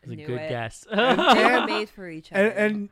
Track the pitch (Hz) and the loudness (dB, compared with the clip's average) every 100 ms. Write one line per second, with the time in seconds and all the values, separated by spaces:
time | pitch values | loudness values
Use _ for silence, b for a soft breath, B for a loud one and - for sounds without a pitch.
0 | 131 120 151 123 120 123 113 - - 208 | -14 -14 -8 -8 -6 -6 -8 -12 -6 0
1 | 247 254 349 226 220 247 - 220 214 - | 2 2 6 6 6 2 0 -4 -6 -12
2 | 180 160 - 196 208 196 214 208 202 | -16 -16 -6 0 0 2 -2 -2 -10